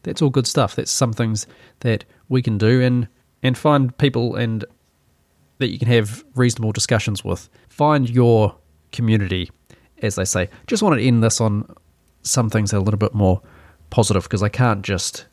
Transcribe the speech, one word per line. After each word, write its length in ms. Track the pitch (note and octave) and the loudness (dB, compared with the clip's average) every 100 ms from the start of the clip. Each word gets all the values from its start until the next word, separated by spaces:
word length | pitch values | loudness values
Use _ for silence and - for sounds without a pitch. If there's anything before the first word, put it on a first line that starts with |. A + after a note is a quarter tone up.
That's 180 | - C#3+ | -10 -2
all 80 | D3 | 0
good 180 | C3 B2+ | 0 0
stuff. 280 | - G#2+ - | -2 -2 -4
That's 160 | - | -6
some 200 | - B2+ | -2 -2
things 360 | A2 A2+ G#2+ - - - _ | -2 -2 -4 -8 -18 -20 _
that 240 | B2 A2 - _ _ | -2 -2 -6 _ _
we 120 | B2+ | -2
can 160 | A#2+ G#2 | 0 2
do 240 | A2 B2+ | 4 4
and, 260 | B2+ B2 A2+ _ _ _ | 4 2 -2 _ _ _
and 160 | C3 B2+ | -2 0
find 400 | D#3 C#3+ C3 - | 2 2 0 0
people 380 | D3 A#2 A#2+ - | 0 0 -4 -4
and 280 | A#2 A2+ - _ _ _ _ _ _ _ _ _ | -4 -4 -8 _ _ _ _ _ _ _ _ _
that 120 | B2+ | -6
you 100 | - | -2
can 80 | A2+ | 2
have 340 | A#2+ G#2 A2+ - B2+ | 2 0 -8 -10 0
reasonable 360 | B2 A2+ A2 | 0 0 -4
discussions 540 | G#2 - A#2 - G2+ F#2 | -4 -2 0 0 -4 -6
with. 240 | F2 - _ _ | -8 -8 _ _
Find 420 | - D3 D3+ B2 | -2 0 2 2
your 460 | A#2+ A#2+ A2+ G#2 - _ _ _ | 2 4 4 2 -2 _ _ _
community, 560 | - A2+ A2 F#2+ F#2 F2 _ _ - _ _ | -4 0 2 0 -4 -6 _ _ -20 _ _
as 140 | A2 F#2+ | -6 -4
they 100 | F#2 | -2
say. 240 | F2+ F2+ - - | -2 -4 -8 -6
Just 160 | A3 | 0
wanted 140 | G#3 C#3 | 2 2
to 100 | B2 | 2
end 160 | A#2+ | 4
this 180 | A2+ - | 2 2
on 320 | A2 G#2 - - _ _ _ _ | -2 -2 -6 -18 _ _ _ _
some 280 | - - A2 | -4 -2 0
things 220 | A2 G2+ | 0 0
that 60 | G2+ | 0
are 20 | |
a 40 | |
little 140 | F#2+ G#2 | 0 0
bit 160 | G#2+ | -2
more 280 | G#2 F#2+ F#2 - - - _ _ | 2 2 2 -4 -20 -20 _ _
positive, 380 | - G#2+ G2 - | 0 2 0 -2
'cause 120 | G#2 | -4
I 80 | G#2 | -2
can't 320 | - B2 G2+ | 0 0 0
just 440 | F#2+ F#2 - - - | -4 -6 -6 -10 -20